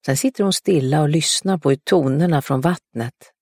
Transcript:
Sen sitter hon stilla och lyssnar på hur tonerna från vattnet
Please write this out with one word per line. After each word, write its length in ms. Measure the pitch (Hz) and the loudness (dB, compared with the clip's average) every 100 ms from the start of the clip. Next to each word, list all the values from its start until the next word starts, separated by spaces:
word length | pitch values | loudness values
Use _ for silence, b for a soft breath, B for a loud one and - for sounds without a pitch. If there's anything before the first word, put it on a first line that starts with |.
| - | -2
Sen 120 | 135 | -2
sitter 260 | 262 - | -2 0
hon 100 | 196 | -2
stilla 480 | 185 - 170 131 151 | 0 0 0 2 0
och 80 | 147 | 2
lyssnar 480 | 160 156 - 190 185 | 0 -2 -4 -2 -2
på 120 | 139 | 0
hur 80 | 139 | -2
tonerna 580 | - 185 135 139 180 151 | 2 0 2 0 2 0
från 200 | - 135 | 0 -2
vattnet 520 | 151 180 _ 117 120 _ - _ | 0 -2 _ -10 -10 _ -20 _